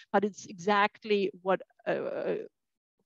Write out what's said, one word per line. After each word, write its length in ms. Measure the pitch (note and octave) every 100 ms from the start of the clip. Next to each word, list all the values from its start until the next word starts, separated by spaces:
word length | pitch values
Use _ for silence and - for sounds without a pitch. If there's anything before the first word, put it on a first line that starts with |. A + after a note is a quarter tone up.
| -
but 140 | G3+ G#3
it's 200 | F#3 -
exactly 840 | G3 F3 G3+ G#3 - A3 G#3 G3 F3+
what, 200 | F3+ F#3 - _ -
uh, 500 | D3+ C3+ - - - - _ _ _ _ _